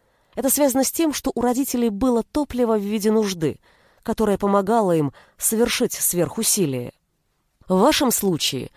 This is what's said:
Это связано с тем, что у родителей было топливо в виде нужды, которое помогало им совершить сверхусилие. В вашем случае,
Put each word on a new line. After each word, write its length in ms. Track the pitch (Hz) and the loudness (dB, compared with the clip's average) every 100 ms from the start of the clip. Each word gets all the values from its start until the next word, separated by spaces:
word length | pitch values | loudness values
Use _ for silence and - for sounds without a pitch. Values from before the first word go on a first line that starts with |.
| _ _ _ - | _ _ _ -4
Это 140 | 254 | -2
связано 340 | 254 285 254 | 2 2 2
с 80 | 247 | 0
тем, 220 | - 330 | 0 -2
что 180 | 269 - | -2 -4
у 80 | 247 | -2
родителей 480 | 240 247 277 247 233 | 0 0 -2 0 -2
было 340 | 202 254 233 | 0 0 0
топливо 540 | 220 294 294 240 240 220 | -2 -4 -4 -2 0 0
в 40 | |
виде 300 | 202 214 202 | 0 -2 2
нужды, 480 | 220 208 180 156 - _ _ _ _ | 2 0 -2 -4 -6 _ _ _ _
которое 340 | - 220 220 190 | -6 -2 0 0
помогало 580 | 202 202 190 233 196 165 | 2 2 2 2 2 2
им 180 | 143 - - _ | 0 -4 -18 _
совершить 560 | - 220 240 - 233 | -2 0 0 0 -2
сверхусилие. 1000 | - - 175 151 - 220 - 165 131 120 - _ _ _ _ _ _ - | -2 -4 -2 -2 -2 -2 0 0 -2 -8 -16 _ _ _ _ _ _ -2
В 120 | 185 | 4
вашем 320 | 240 302 269 | 4 4 0
случае, 580 | - 196 160 - 131 - | 0 -2 -2 -2 -6 -10